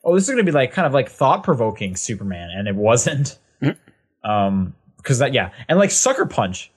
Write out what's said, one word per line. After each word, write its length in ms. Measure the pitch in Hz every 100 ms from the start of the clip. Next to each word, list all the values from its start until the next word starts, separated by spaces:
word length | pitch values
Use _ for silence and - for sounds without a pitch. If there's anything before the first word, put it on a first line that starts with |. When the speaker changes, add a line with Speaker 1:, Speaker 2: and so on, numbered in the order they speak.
Speaker 1:
oh, 100 | 170
this 100 | 185
is 60 | 202
gonna 140 | 254
be, 80 | 190
like, 200 | 147 127
kind 140 | - 160
of, 60 |
like, 160 | 135 -
thought-provoking 880 | - 135 190 190 131 110 98 98 92
Superman, 540 | - 101 98 87 87
and 180 | 92 104
it 80 | 98
wasn't. 640 | 107 123 165 143 139 - _ _
Speaker 2:
Mm-hmm. 680 | 139 170 _ _ _ _ 107
Speaker 1:
Um, 440 | 104 98 98 92 - _ _
'cause 160 | - 123
that, 140 | 139
yeah. 180 | 127 90 - -
And, 100 | 175
like, 120 | 196
Sucker 360 | - 254 269 381
Punch 440 | - 95 92 -